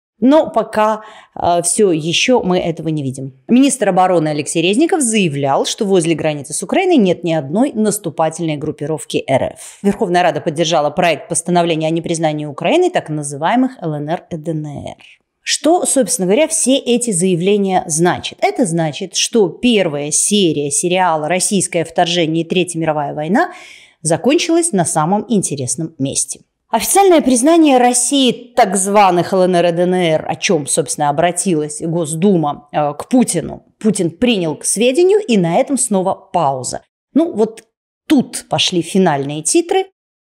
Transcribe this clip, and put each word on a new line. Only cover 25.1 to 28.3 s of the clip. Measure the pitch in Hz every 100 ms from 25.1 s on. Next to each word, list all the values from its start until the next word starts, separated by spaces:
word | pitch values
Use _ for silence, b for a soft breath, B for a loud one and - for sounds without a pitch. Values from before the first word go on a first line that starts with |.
| 208 208
интересном | 208 - 139 123 - 160 160
месте. | 135 - - - _ _ _
Официальное | 226 202 381 392 320
признание | 262 247 285 339 311 254
России | 247 247 - 285 247